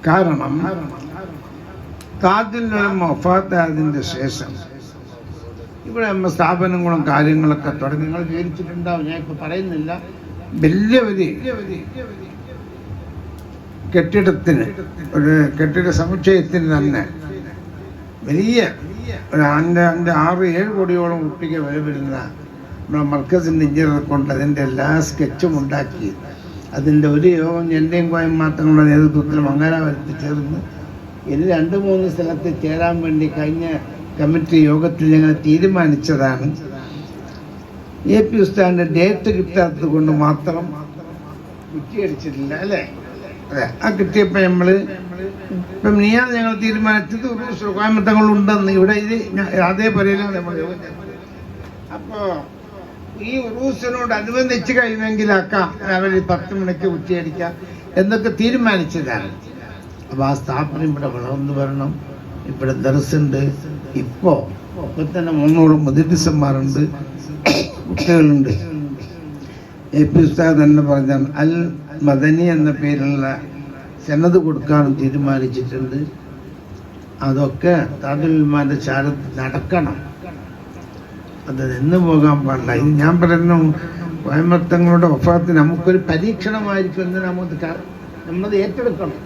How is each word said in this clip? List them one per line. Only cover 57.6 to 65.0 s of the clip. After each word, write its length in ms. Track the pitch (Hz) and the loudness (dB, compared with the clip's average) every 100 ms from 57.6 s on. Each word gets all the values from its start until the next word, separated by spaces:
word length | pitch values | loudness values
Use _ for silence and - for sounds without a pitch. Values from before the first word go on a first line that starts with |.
| - - - 180 | -14 -16 -6 0
എന്നൊക്കെ 300 | 196 220 220 - | 2 2 0 0
തീരുമാനിച്ചതാണ്. 880 | 226 254 233 196 160 170 135 110 98 - - - - - - - - | 0 2 2 2 0 -4 -4 -4 -6 -12 -16 -18 -16 -16 -18 -18 -12
അപ്പൊ 120 | 131 139 | -2 0
ആ 20 | 139 | 0
സ്ഥാപനം 440 | - 139 147 156 160 | -2 -4 -2 -2 -2
ഇവിടെ 180 | 143 135 123 | -2 -4 -6
വളർന്നു 380 | 123 139 139 139 | -6 -4 -2 -2
വരണം. 300 | 139 139 139 - - - - - - | -2 -2 -4 -6 -10 -14 -14 -12 -10
ഇവിടെ 240 | - 135 131 135 | -4 -2 0 2
ദർസുണ്ട്. 560 | 139 143 156 147 135 139 - 160 147 - 135 | 2 2 2 2 2 0 -2 -8 -12 -8 -6
ഇപ്പോ, 280 | 127 - 185 190 - - - 190 156 | -6 0 2 2 0 -10 -12 -10 -10
ഇപ്പൊ 160 | - | -6